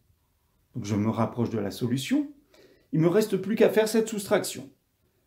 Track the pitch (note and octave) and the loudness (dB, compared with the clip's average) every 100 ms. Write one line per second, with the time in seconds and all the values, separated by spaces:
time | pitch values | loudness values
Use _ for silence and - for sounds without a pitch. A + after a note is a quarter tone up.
0 | _ _ _ _ _ _ _ - G2+ G#2 | _ _ _ _ _ _ _ -10 -4 0
1 | G#2+ A2+ G#2+ - A2 A2 G2+ - A#2+ C3 | 0 0 -2 -2 -4 -2 -6 -4 -4 -4
2 | - C#4 C#4+ - _ _ - _ - D#3+ | 0 -2 -2 -8 _ _ -20 _ -4 2
3 | E3+ F#3+ A3 F#3+ F#3 A3+ G#3+ A3 G#3+ A3+ | 4 4 2 0 -2 2 4 4 2 2
4 | A3 G#3 - G#3 - - - _ _ _ | 0 -2 0 0 0 -8 -14 _ _ _
5 | _ _ | _ _